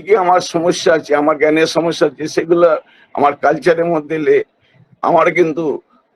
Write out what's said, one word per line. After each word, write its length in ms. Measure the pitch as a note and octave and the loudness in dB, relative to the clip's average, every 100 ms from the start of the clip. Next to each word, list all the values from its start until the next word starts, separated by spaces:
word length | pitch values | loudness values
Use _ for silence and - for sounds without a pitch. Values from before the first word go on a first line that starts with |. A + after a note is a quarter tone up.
| F3 | 0
কি 80 | G3+ | 0
আমার 180 | F3+ F3+ F3+ | 2 0 0
সমস্যা 380 | E3 F3 F3+ F3+ D#3 | -2 -2 0 0 0
আছে, 140 | - D3 | 0 0
আমার 140 | D3 D3+ | 0 0
জ্ঞানের 280 | D3+ D#3 D#3+ D#3+ | 0 2 0 0
সমস্যা 280 | E3+ D3+ D#3 | -2 -2 -2
আছে, 140 | - D3+ - | -2 -6 -6
সেগুলো 320 | E3 E3+ E3+ D3+ - _ _ - | 0 2 2 0 -6 _ _ -2
আমার 180 | C#3+ C#3 | -2 0
কালচারের 440 | C#3 D#3 F3 E3 E3+ | -2 0 0 0 0
মধ্যে 220 | D#3+ D3 D#3+ | -2 -4 -4
এলে 160 | C#3+ C#3 - _ _ _ _ _ | 2 0 0 _ _ _ _ _
আমার 240 | - E3 E3 E3 | 0 2 2 2
কিন্তু 280 | E3 D#3 D#3 - - _ _ | -2 -2 -4 -6 -10 _ _